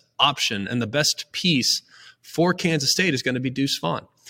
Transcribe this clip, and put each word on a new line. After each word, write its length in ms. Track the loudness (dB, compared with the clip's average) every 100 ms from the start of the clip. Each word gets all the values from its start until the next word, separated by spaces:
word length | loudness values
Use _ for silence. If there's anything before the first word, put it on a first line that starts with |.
| _ 0
option 480 | 2 2 -2 -2 -4
and 140 | -4
the 60 | -2
best 440 | 0 0 -2 -6
piece 500 | -2 2 4 2 0 -4 -20 -20 -20
for 320 | -8 0 2
Kansas 380 | 2 0 0 0
State 220 | 0 0
is 100 | 0
gonna 160 | 0 -2
be 100 | -2
Deuce 280 | -2 -2 -2
Vaughn. 260 | -2 -4 -6 _